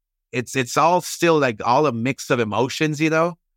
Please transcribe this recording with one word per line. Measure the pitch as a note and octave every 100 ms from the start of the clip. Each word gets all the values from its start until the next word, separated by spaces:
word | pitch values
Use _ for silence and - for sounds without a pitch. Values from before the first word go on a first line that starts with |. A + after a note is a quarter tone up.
| _ _ _
it's, | B2+ A#2 C3+
it's | B2 D3
all | D#3 F3+
still, | - - E3+ D#3
like, | C3+ G#2+ A#2
all | B2+ D3+
a |
mix | A#2 B2 C3+ -
of | B2+
emotions, | A2 G2+ C3+ - D#3 D3
you | D#3+
know? | D#3+ E3+ E3+ _